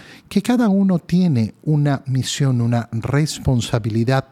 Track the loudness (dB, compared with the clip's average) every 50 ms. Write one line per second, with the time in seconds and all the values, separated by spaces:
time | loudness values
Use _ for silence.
0 | -16 -20 -20 -20 -10 -6 -4 -2 0 0 2 2 2 2 2 2 2 2 0 0
1 | -2 0 0 2 2 2 2 0 0 -2 -4 _ -4 0 0 2 2 0 0 -2
2 | -4 -4 -2 -2 -2 -2 -2 -2 0 0 2 2 2 2 0 0 -2 -4 -6 -6
3 | -4 -2 0 0 0 0 -4 -4 -2 0 0 0 0 -2 -2 -2 -2 -2 -2 0
4 | 0 0 0 0 -2 -4